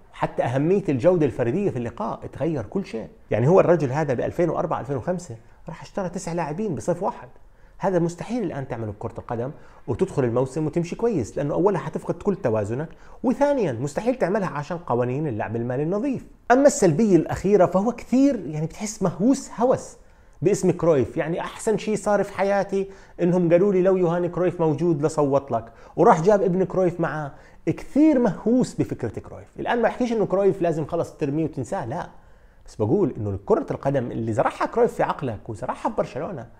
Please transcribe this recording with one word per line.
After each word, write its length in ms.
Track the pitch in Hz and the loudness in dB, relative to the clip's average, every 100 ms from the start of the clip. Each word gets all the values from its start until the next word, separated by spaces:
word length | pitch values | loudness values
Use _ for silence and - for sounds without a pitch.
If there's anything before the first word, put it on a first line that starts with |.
| - | -20
وحتى 300 | - - - | -6 -4 -2
أهمية 400 | 127 131 156 196 160 | -2 0 2 2 2
الجودة 360 | 135 143 185 147 | 2 4 4 2
الفردية 440 | - 120 156 202 | 0 0 0 -2
في 80 | 120 | -4
اللقاء، 480 | 117 - 214 - - | -8 -6 -8 -8 -12
تغير 400 | - 151 151 101 | -4 -4 -2 -4
كل 200 | 196 185 | -6 -6
شيء. 220 | 226 202 - - | -10 -10 -16 -4
يعني 160 | 107 127 | 2 6
هو 120 | 190 | 6
الرجل 320 | 160 175 143 | 6 4 2
هذا 220 | 135 156 | -2 0
ب 80 | 120 | 0
ألفين 280 | - - 175 | -2 0 0
وأربعة 300 | 147 175 127 | 0 -2 -4
ألفين 180 | 120 135 | -4 -6
وخمسة 380 | 139 180 - 113 - - - | -4 -6 -8 -16 -18 -20 -18
راح 140 | 160 | -16
اشترى 280 | 139 - 185 | -10 -8 -6
تسع 240 | 180 175 | -6 -6
لاعبين 420 | 170 151 156 220 156 | -6 -4 -4 -4 -4
بصيف 280 | - 170 | -2 -2
واحد، 240 | 208 - - - - - - - | -4 -6 -16 -20 -20 -20 -20 -4
هذا 220 | 185 180 | 0 0
مستحيل 440 | 170 170 - 240 | 0 -4 -6 -4
الآن 240 | 185 139 135 | -4 -6 -8
تعمله 240 | 120 110 | -8 -8
بكرة 280 | 101 113 - | -8 -10 -12
القدم 320 | - 117 127 160 - - - | -8 -6 -6 -8 -20 -18 -8
وتدخل 360 | 190 190 165 | -2 -2 0
الموسم 420 | 123 117 131 160 156 | 0 0 -2 -2 -2
وتمشي 300 | 175 170 190 | -2 -4 -2
كويس، 420 | 233 190 113 - | -2 0 -4 -4
لأنه 160 | 147 | -2
أولها 280 | 156 180 180 | 2 2 2
حتفقد 340 | 139 180 - 170 | -4 -8 -6 -4
كل 200 | - 185 | -2 0
توازنك، 540 | 123 110 104 123 160 - - - | 0 0 -2 -4 -6 -12 -20 -4
وثانيًا 480 | 247 247 285 285 185 | -2 2 2 2 0
مستحيل 440 | 110 139 - 220 247 | -2 -4 -2 -2 0
تعملها 340 | 170 208 180 | 0 0 -2
عشان 280 | 143 143 170 | -6 -6 -8
قوانين 500 | - 120 123 131 156 | -2 0 0 0 -2
اللعب 280 | 107 98 117 | -2 -4 -4
المالي 280 | 120 135 | -2 -2
النظيف. 420 | 151 202 285 226 - - - | -2 -2 -2 -4 -8 -20 2
أما 160 | 247 277 | 6 6
السلبية 480 | - 190 151 220 170 | 6 2 4 6 6
الأخيرة 500 | 160 - 185 202 175 | 4 -2 2 6 6
فهو 260 | 185 214 | 4 0
كثير 540 | 240 - 247 277 233 156 | -4 -2 4 4 2 -4
يعني 200 | 151 160 | -6 -6
بتحس 380 | - 208 - | -6 -10 -2
مهووس 480 | 185 139 220 269 - - | -2 2 2 2 -2 -2
هوس 380 | 247 214 - - - - - - | 2 2 -2 -20 -20 -20 -20 -2
باسم 300 | 156 196 185 | 0 2 2
كرويف، 460 | 170 165 147 113 - | 2 4 4 2 -2
يعني 220 | 151 175 | -4 -4
أحسن 380 | 123 - - 208 | -6 -6 -2 -2
شيء 180 | - 214 | 0 -2
صار 280 | 208 202 | 0 0
في 100 | 196 | 0
حياتي 560 | - 196 202 190 196 190 - - - | -2 0 0 0 -2 -4 -8 -20 -2
إنهم 300 | 175 180 170 | 2 2 4
قالوا 220 | 175 202 | 6 6
لي 80 | 185 | 4
لو 160 | 180 185 | 4 4
يوهاني 320 | 175 175 175 | 2 0 -2
كرويف 320 | 175 180 175 | 0 -2 0
موجود 440 | 160 139 175 156 151 | 0 2 2 2 0
لصوت 460 | - 143 135 - | 2 2 2 0
لك، 140 | 113 - - - - | -4 -4 -18 -14 4
وراح 260 | 190 180 | 6 6
جاب 200 | 170 208 | 6 4
ابن 220 | 180 175 | 4 2
كرويف 360 | 175 170 185 170 | 0 2 0 0
معاه. 320 | 165 151 143 - - - - | -4 -4 -8 -12 -20 -8 -4
كثير 540 | 147 - 262 311 277 | -4 -2 4 6 6
مهووس 540 | 233 160 214 254 202 | 2 0 2 2 2
بفكرة 460 | - 135 135 117 - | 0 -4 -2 -6 -8
كرويف. 280 | - 95 98 - | -14 -18 -18 -8
الآن 180 | 139 240 | -2 0
ما 60 | |
بحكيش 280 | 220 - 247 | 0 0 -2
إنه 140 | 226 190 | 0 2
كرويف 360 | 190 196 - | 4 2 2
لازم 240 | 170 156 147 | 0 0 -2
خلص 260 | 170 - | -4 -4
ترميه 320 | - 147 147 | -4 -2 0
وتنساه، 420 | 160 151 120 196 120 | -2 -4 -6 -6 -6
لا، 240 | 160 - - - - - - - | -8 -10 -14 -20 -20 -20 -20 -20
بس 80 | - | -4
بقول 380 | 107 180 151 - | 0 2 0 -2
إنه 220 | 104 98 - | -6 -6 0
كرة 200 | 262 277 | 0 0
القدم 400 | 139 139 143 120 | -4 -2 -2 -2
اللي 220 | 127 113 | -4 -2
زرعها 320 | 107 113 - 320 | 0 0 0 -4
كرويف 280 | - 233 | 2 0
في 100 | - | 2
عقلك 460 | 147 180 135 104 - | -2 -2 -4 -6 -10
وزرعها 400 | 107 131 - 233 | -10 -8 -4 -4
في 60 | 220 | -2
برشلونة 500 | 180 123 180 160 117 - | -4 -4 -8 -8 -12 -18